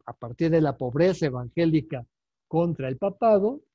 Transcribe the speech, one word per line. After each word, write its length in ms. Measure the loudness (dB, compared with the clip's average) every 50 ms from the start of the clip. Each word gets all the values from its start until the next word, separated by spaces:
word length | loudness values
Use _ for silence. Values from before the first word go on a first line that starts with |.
| _
a 80 | -18
partir 380 | -16 -14 -14 -14 -6 -2 0 2
de 100 | 2 2
la 160 | 2 2 0
pobreza 500 | -4 -6 -4 0 2 2 2 2 0 -2
evangélica 800 | -4 -4 -6 -10 -6 -2 0 0 2 2 0 0 -4 -8 -12 -12 -16 _ _ _ _ _ _ _ _
contra 400 | -2 0 0 0 -2 -4 -6 -6
el 80 | -4
papado. 680 | -4 -4 -4 -2 2 4 4 4 4 4 0 -2 -6 -12 _